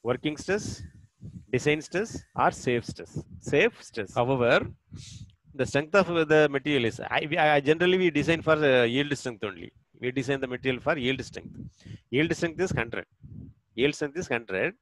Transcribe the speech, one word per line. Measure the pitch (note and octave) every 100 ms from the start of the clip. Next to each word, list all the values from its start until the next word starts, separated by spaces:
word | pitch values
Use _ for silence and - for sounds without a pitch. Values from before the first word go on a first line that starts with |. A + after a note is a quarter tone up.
working | A2+ B2+ D#3 D3+
stress, | - G3+ - - - - - _ - - - B2+
design | D3+ D#3 -
stress | F3 A3+ - - -
or | C3+
safe | - C3 A#2+ -
stress. | - E2+ - - -
Safe | - D3 A3+ - -
stress. | - G2 A#2+
However, | A#2+ C3+ A#2+ D#3+ - - _ - - - - _ _ -
the | B2+
strength | C#3+ D3+ G3
of | E3+ E3+ D#3
the | D#3 D3+ C#3
material | C#3 C#3+ A2+
is, | G#2+
I, | - C3 D#3
we, | E3+
I, | D3+ D3 C#3
generally | D#3+ F3+ F#3
we | F3+
design | D3 D3 D#3+
for, | D#3+
uh, | D#3 D3 B2+
yield | A#2 B2+ C#3+ C#3
strength | B2+ A2
only. | G#2+ F2 - _ _ _
We | B2
design | C3 B2 C#3
the | C3 B2
material | C3+ B2
for | A#2 D#3+
yield | B2 C3 -
strength. | - F2 - - _ - - _
Yield | B2 D#3+ D#3+
strength | E3+ D#3+ F#3
is |
hundred. | C#3 A#2 A2+ - _ - - - - _ A2
Yield | C#3 D3
strength | D3 D3+
is | F3+
hundred. | A#2 A2+ F#2+ C#3+ A3+